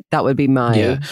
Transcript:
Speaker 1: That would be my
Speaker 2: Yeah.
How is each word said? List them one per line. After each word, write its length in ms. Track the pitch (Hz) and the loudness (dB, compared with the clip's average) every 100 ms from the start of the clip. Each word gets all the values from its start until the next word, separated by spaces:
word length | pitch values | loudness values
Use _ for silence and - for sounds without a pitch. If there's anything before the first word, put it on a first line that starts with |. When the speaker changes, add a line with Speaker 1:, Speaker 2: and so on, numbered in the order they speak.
| - | -6
Speaker 1:
That 140 | 156 123 | -2 0
would 120 | 131 | 0
be 120 | 139 | 0
my 260 | 135 120 113 | 2 2 2
Speaker 2:
Yeah. 240 | 113 135 143 | 0 -2 -8